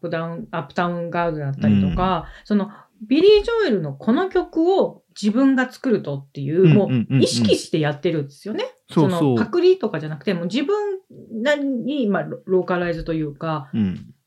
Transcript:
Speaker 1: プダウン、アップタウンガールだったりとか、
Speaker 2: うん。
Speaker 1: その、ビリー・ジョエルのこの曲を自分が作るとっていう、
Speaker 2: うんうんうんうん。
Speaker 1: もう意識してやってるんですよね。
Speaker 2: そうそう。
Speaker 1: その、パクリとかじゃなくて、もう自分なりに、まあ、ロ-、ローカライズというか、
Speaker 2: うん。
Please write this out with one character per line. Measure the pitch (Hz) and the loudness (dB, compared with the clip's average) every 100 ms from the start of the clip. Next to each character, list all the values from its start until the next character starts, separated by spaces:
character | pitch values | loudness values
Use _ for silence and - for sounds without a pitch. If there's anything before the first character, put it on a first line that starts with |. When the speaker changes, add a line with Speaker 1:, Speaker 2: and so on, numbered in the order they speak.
Speaker 1:
プ | 175 | -8
ダ | 165 | -6
ウ | 165 170 | -6 -10
ン、 | - | -10
ア | 170 | -10
ッ | - | -6
プ | |
タ | - 175 | -4 -4
ウ | 175 | -4
ン | 170 | -4
ガ | 175 170 | -2 -2
ー | |
ル | 151 | -2
だ | 139 | -6
っ | 139 | -2
た | 107 | 2
り | 101 | 2
と | 185 170 | 2 0
か、 | 185 170 - | 0 -2 -6
Speaker 2:
う | - | -14
ん。 | - | -4
Speaker 1:
そ | 208 | -2
の、 | 208 - _ _ 214 | -4 -10 _ _ 0
ビ | 285 | 4
リ | 392 | 6
ー・ | 415 | 6
ジ | 415 466 | 4 0
ョ | 359 | 0
エ | |
ル | 196 | 0
の | 147 | -2
こ | 139 220 | -4 0
の | 285 381 | 0 0
曲 | 370 359 330 339 381 | -2 -2 0 2 2
を | 196 - _ - | 0 -4 _ -4
自 | 208 | -2
分 | 226 269 262 | 2 4 2
が | 254 | 0
作 | - 262 | -4 -2
る | 190 | -2
と | 143 139 | -2 -8
っ | - | -10
て | 147 | -8
い | 139 165 | -2 4
う、 | |
Speaker 2:
う | 175 | 6
ん | |
う | |
ん | |
う | 120 | 6
ん | 98 127 104 | 4 0 2
う | |
ん。 | 131 | 2
Speaker 1:
も | |
う | |
意 | - | 2
識 | 120 110 - | 2 2 2
し | - | 0
て | 165 | -2
や | 147 | -2
っ | 143 | -2
て | 175 | -2
る | 160 | -2
ん | 139 | -6
で | |
す | - 202 | -10 -10
よ | |
ね。 | 311 508 - - | -8 -8 -12 -4
Speaker 2:
そ | - 151 | 0 2
う | |
そ | 175 | 2
う。 | |
Speaker 1:
そ | 143 | 2
の、 | 117 | 2
パ | 110 | 0
ク | 349 | 2
リ | 359 381 | 2 2
と | 220 | -2
か | 151 | -6
じ | 151 | -8
ゃ | |
な | 156 | -6
く | - | -4
て、 | |
も | 175 | -4
う | 170 | -4
自 | 233 | -4
分 | 381 415 415 381 - - - 220 | -2 -2 -4 -8 -12 -20 -14 -4
な | 269 294 | -2 0
り | |
に、 | 277 247 220 294 214 | -2 -4 -4 -2 -2
ま | 180 | -2
あ、 | |
ロ-、 | 151 - - | -4 -10 -2
ロ | 185 | -2
ー | 175 | 0
カ | 175 | -2
ラ | 175 | -2
イ | |
ズ | 165 165 | -4 -6
と | |
い | 160 | -4
う | 151 | -6
か、 | 143 160 156 139 | -6 -6 -6 -6
Speaker 2:
う | 117 | -4
ん。 | 95 80 - - | -2 -4 -12 -20